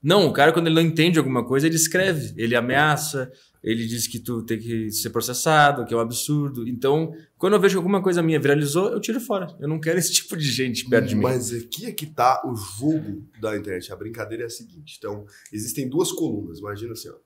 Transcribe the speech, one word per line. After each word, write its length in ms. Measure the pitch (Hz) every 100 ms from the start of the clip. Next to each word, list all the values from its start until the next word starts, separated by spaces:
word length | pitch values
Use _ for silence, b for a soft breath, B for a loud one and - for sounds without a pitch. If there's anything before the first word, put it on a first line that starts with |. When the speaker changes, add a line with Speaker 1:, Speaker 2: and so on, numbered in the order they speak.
Speaker 1:
Não, 240 | 139 190 165
o 60 |
cara, 180 | 107 147
quando 160 | 160 165
ele 80 | 160
não 60 |
entende 360 | 165 160 160 165
alguma 280 | 131 127 120
coisa, 200 | 131 160
ele 80 | 165
escreve, 580 | 151 180 190 160 113 104
ele 180 | 113 120
ameaça, 760 | 120 131 151 143 - 139 127 b b _
ele 220 | - 113 113
diz 200 | 117 113
que 120 | 120
tu 240 | - 120
tem 160 | 113 113
que 320 | 113 113 110
ser 180 | 107 117
processado, 760 | 113 110 123 170 156 147 135 113
que 80 |
é 40 | 117
um 20 |
absurdo. 680 | 117 117 - 147 143 123 117
Então, 440 | 120 135 147 160 B B _
quando 160 | 185
eu 60 | 208
vejo 140 | 190
que 40 | 185
alguma 240 | 175 196
coisa 200 | 190 175
minha 180 | 165 156
viralizou, 500 | 143 147 143 151 196
eu 100 | 208
tiro 180 | 208 233
fora. 280 | - 202 170 -
Eu 80 | 147
não 120 | 160
quero 180 | 156 180
esse 160 | 170
tipo 240 | - - 180
de 120 | 147
gente 360 | 120 131 110 -
perto 200 | 120 107
de 80 | 107
mim. 80 |
Speaker 2:
Mas 280 | 127 127 110
aqui 340 | 117 - - 233
é 40 |
que 140 | - 151
tá 360 | - 123 - -
o 100 | 117
jogo 680 | 101 - 139 156 151 101 - _
da 160 | 107 107
internet. 340 | 101 92 90
A 40 | 95
brincadeira 480 | 104 113 104 113
é 20 | 117
a 40 |
seguinte. 460 | - 117 90 147 -
Então, 260 | 104 104 104 B B
existem 380 | 107 104 - 127
duas 220 | 143 175
colunas. 480 | 175 160 104 92 82
Imagina 340 | 101 101 117
assim, 160 | 110 -
ó. 60 | -